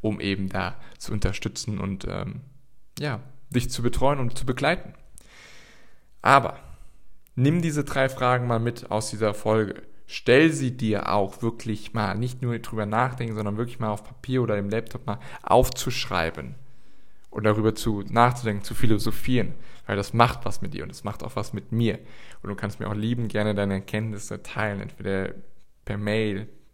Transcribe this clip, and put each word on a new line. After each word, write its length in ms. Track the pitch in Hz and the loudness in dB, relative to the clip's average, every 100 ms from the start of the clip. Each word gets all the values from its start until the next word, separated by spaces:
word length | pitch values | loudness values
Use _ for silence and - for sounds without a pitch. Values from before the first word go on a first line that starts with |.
um 180 | 110 104 | 0 0
eben 280 | 98 95 95 | 0 0 0
da 260 | 95 92 - - - | -2 -2 -4 -8 -8
zu 140 | - | -4
unterstützen 640 | 107 92 98 110 - - 104 | 0 0 0 -4 -4 -6 -4
und, 260 | 95 98 90 | -2 -4 -4
ähm, 320 | 92 98 98 - - - - - - | -4 -4 -8 -12 -18 -18 -18 -16 -8
ja, 220 | 147 113 - - - | -6 -4 -8 -12 -2
dich 200 | 127 - | 0 0
zu 100 | - | 0
betreuen 380 | 117 - 135 143 | 2 6 4 4
und 180 | 123 - | 2 2
zu 80 | |
begleiten. 500 | 127 123 143 170 - - - - - - - - - - - - - - | 2 2 2 0 -4 -14 -18 -18 -18 -20 -20 -20 -20 -20 -18 -18 -18 -2
Aber 380 | - 139 123 - - - - - - - - - | 6 6 6 -6 -14 -14 -16 -14 -14 -14 -10 2
nimm 260 | 135 170 | 4 4
diese 220 | 165 147 | 0 -2
drei 240 | 139 139 135 | -2 0 0
Fragen 400 | 131 123 123 123 | 2 2 2 2
mal 100 | 113 | 2
mit 320 | 117 117 - | 0 -2 -2
aus 200 | 107 110 | -2 -2
dieser 240 | 107 107 | 0 0
Folge. 480 | 101 - 110 104 - - - - | 2 2 4 2 -2 -10 -12 -10
Stell 420 | - - 127 165 | -4 6 8 8
sie 260 | 143 131 127 | 4 -2 0
dir 360 | 113 104 - | 0 0 2
auch 300 | 101 98 - | 2 0 -2
wirklich 500 | 117 - 117 104 - | -4 -4 -6 -4 -4
mal, 240 | 113 104 98 | -2 -2 0
nicht 260 | 123 127 | -2 -2
nur 160 | 123 117 | -4 -4
drüber 280 | - 110 104 | -4 -4 0
nachdenken, 500 | 110 127 127 120 107 | 2 0 0 -4 -2
sondern 200 | 104 104 | -2 -2
wirklich 220 | 120 - | -4 -2
mal 120 | 110 | -2
auf 120 | 104 | -2
Papier 400 | - - - 131 | -6 -14 -2 0
oder 160 | 113 104 | 2 0
im 100 | 101 | 0
Laptop 380 | 110 - 127 - | -2 -2 -8 -6
mal 140 | 104 - - | -6 -6 -10
aufzuschreiben 1120 | - 113 123 - - 120 - 90 82 76 65 - - - - - - - - | 4 6 6 2 -2 -2 -2 0 0 -2 -8 -8 -10 -12 -12 -12 -12 -12 -10
und 140 | - | -2
darüber 320 | 107 104 110 - | 2 4 2 2
zu, 260 | 117 104 101 | 0 -2 0
nachzudenken, 560 | 104 120 127 113 101 | 4 4 4 -2 -2
zu 100 | - | 0
philosophieren, 800 | - 117 107 - - - 127 95 - - - - | 6 8 8 6 4 6 4 2 0 -4 -6 -4
weil 100 | 104 | -2
das 160 | 98 | 0
macht 320 | 117 123 123 | 6 6 6
was 160 | 101 98 | 2 2
mit 140 | - | 2
dir 80 | - | -2
und 60 | - | -8
das 160 | - | -8
macht 180 | - - | -6 -6
auch 140 | - - | -6 -4
was 160 | 104 | -4
mit 180 | 98 - | -4 -4
mir. 300 | 110 117 - - - - - | 0 2 0 -6 -12 -10 -10
Und 60 | 98 | -8
du 80 | 101 | -6
kannst 240 | 104 98 | -6 -4
mir 80 | 101 | -4
auch 60 | |
liebend 360 | 104 110 120 113 | -2 -2 0 0
gerne 240 | 104 104 | 0 2
deine 200 | 104 101 | 2 2
Erkenntnisse 680 | 98 98 107 110 104 - 104 | 0 -2 -4 -4 -6 -8 -10
teilen, 380 | - - 107 101 | -8 -4 -2 -2
entweder 540 | 98 - 95 98 95 - - - - - | -8 -8 -4 -2 -2 -6 -10 -12 -16 -18
per 140 | - 101 | -8 -4
Mail 500 | 104 107 107 98 107 - - | 0 0 0 -2 -8 -14 -20